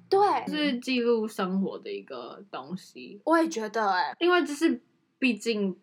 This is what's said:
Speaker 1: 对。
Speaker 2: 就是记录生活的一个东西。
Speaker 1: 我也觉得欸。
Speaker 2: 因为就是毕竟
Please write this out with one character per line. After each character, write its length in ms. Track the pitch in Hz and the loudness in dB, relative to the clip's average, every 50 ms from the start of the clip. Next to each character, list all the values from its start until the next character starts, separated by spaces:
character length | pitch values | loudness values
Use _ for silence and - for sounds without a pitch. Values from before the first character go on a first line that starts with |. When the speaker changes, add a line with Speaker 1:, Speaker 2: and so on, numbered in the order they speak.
| - - | -4 2
Speaker 1:
对。 100 | 381 392 415 381 311 254 - | 4 4 4 4 4 2 -2
Speaker 2:
就 80 | - 294 | -2 -2
是 240 | 302 294 285 247 240 | 0 0 0 0 -2
记 200 | 247 269 262 247 | -2 -2 0 2
录 240 | 233 240 233 226 214 220 | 4 4 4 2 2 -2
生 340 | - - 196 185 190 196 | -2 -2 -2 0 0 0
活 180 | 196 147 107 92 | 0 0 -2 -6
的 100 | - 104 | -8 -8
一 140 | 101 101 98 | -10 -10 -10
个 400 | - 131 120 123 120 143 - - - | -10 -12 -12 -12 -12 -14 -16 -16 -14
东 240 | - 143 131 143 180 185 | -12 -12 -10 -10 -10 -12
西。 420 | - - - 127 127 - 196 202 - | -12 -14 -18 -18 -16 -16 -16 -6 0
Speaker 1:
我 180 | 302 320 330 | 2 2 2
也 60 | 330 - | 2 0
觉 180 | - 226 214 208 | -2 -4 -6 -4
得 220 | 208 226 214 196 185 | -4 -2 0 0 2
欸。 200 | 180 - 139 - - | 0 0 -2 -2 0
Speaker 2:
因 100 | 330 349 | 2 4
为 140 | 359 349 285 | 4 4 2
就 80 | 285 285 | 0 -2
是 280 | 285 330 330 247 - - _ _ _ _ _ _ _ | 0 0 0 0 0 -6 _ _ _ _ _ _ _
毕 200 | 269 247 220 202 | 0 0 0 0
竟 360 | - 226 226 208 202 190 180 - | -2 -2 0 0 0 -2 -2 -4